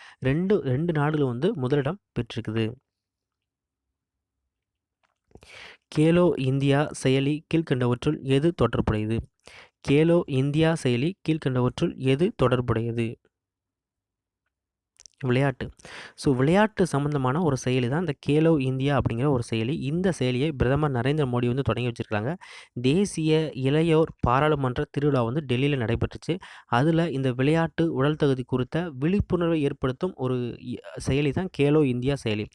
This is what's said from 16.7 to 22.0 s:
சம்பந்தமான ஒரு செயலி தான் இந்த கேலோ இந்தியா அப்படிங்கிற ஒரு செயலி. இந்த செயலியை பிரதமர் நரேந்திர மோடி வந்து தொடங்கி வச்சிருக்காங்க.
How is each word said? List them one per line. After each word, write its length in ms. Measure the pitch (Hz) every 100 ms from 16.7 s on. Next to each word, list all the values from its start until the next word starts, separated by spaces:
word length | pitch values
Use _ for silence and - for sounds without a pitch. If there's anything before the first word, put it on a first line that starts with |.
| - 170
சம்பந்தமான 560 | 143 147 147 127 147
ஒரு 140 | 175 135
செயலி 240 | - 127 120
தான் 120 | 147
இந்த 140 | 175 135 -
கேலோ 340 | 151 160 160
இந்தியா 380 | 131 131 139 139
அப்படிங்கிற 300 | 123 117 143
ஒரு 140 | 131 -
செயலி. 200 | 113 110
இந்த 420 | 151 131 165 190 -
செயலியை 340 | 127 123 151
பிரதமர் 380 | 135 123 143 151
நரேந்திர 360 | 123 123 151 135
மோடி 200 | 120 120
வந்து 160 | 131
தொடங்கி 280 | 131 117 123
வச்சிருக்காங்க. 460 | 117